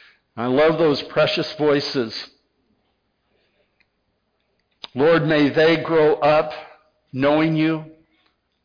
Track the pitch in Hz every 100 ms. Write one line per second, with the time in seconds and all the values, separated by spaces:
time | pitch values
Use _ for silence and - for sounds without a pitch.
0 | - _ _ - 123 127 156 160 160 131
1 | - - - - 156 - 151 143 139 139
2 | 113 - - _ _ _ _ _ _ _
3 | _ _ _ _ _ _ _ _ _ _
4 | _ _ _ _ _ _ _ _ - 123
5 | 151 165 151 151 143 127 160 165 156 165
6 | 151 - 147 156 160 - - - _ _
7 | _ 131 139 151 160 160 156 160 156 -
8 | _ _ _ _ _ _